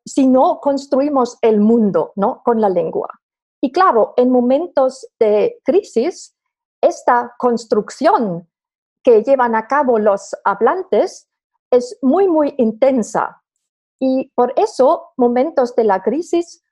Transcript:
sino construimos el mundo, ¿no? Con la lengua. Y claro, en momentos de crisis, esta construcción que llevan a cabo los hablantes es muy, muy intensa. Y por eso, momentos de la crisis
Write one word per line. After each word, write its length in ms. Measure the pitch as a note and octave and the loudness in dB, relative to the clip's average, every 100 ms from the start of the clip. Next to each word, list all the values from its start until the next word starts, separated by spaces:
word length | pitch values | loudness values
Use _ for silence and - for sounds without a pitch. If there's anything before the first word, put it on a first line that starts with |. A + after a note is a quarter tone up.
sino 560 | - - C4 B3+ E4+ D#4+ | -8 0 2 4 2 0
construimos 760 | C#4+ C#4 - C4 C#4+ C#4 A#3+ - | -4 -4 -2 -2 0 -2 -4 -2
el 180 | A3+ G#3+ | 0 2
mundo, 520 | G#3+ A#3 G#3 E3+ - - | 2 2 2 0 -4 -4
¿no? 260 | G#3 - | -4 -2
Con 180 | - A3+ | -2 0
la 80 | G#3 | 0
lengua. 400 | F3+ D#3+ D#3+ - - _ _ _ _ | 0 -4 -6 -8 -12 _ _ _ _
Y 120 | C4+ | -4
claro, 420 | - F#4+ A#3 - - | 0 2 2 0 0
en 140 | B3+ | 2
momentos 760 | B3+ B3 C4+ F4+ - C4 B3+ - _ | 2 2 0 -2 -2 -2 -4 -16 _
de 420 | G#3+ G#3 A#3 - | 0 2 0 -4
crisis, 680 | - F4 - A3+ D4 - - _ _ _ _ _ | -2 -2 0 -2 -4 -6 -16 _ _ _ _ _
esta 540 | D#4 - - A#3+ A#3+ - | -2 0 0 0 -2 -4
construcción 1120 | B3 A3+ - G#3+ G#3 - D#4 G#4 G#3+ E3+ - _ _ _ _ _ | -2 -2 -2 -4 -4 -2 0 0 -2 -6 -12 _ _ _ _ _
que 200 | - A3 | 2 4
llevan 320 | A3 C4+ A#3+ | 4 0 0
a 120 | A3 A3 | -2 -2
cabo 320 | C#4 C4 A3+ | -2 0 0
los 360 | G#3 G3 - - | 0 -2 -6 -6
hablantes 840 | - F#3+ A#3 F4+ F4+ G#3+ F#4 - _ _ _ _ _ | -4 0 0 -2 -2 -2 -2 -6 _ _ _ _ _
es 280 | B3 B3 - | -2 -2 -4
muy, 260 | C4 E4+ G4 | 0 2 2
muy 280 | D#4 C#4+ - | 0 -2 -2
intensa. 840 | A3 G#3+ C4+ C4 G#3 D#3+ - - _ _ _ _ _ _ | -4 0 -2 0 -2 -6 -6 -10 _ _ _ _ _ _
Y 320 | C4 C4 C4 | -4 -4 -4
por 200 | - B3 C#4+ | -2 -2 0
eso, 560 | G#4+ - C4 E4 - - | -2 0 0 0 -4 -2
momentos 600 | A#3+ A#3+ D4+ - B3 - | 0 0 -2 -2 -2 0
de 80 | |
la 180 | A3 F#3+ | 0 0
crisis 600 | G#3+ C#4 F4+ E4+ E4+ - _ | -2 -4 -4 -4 -4 -12 _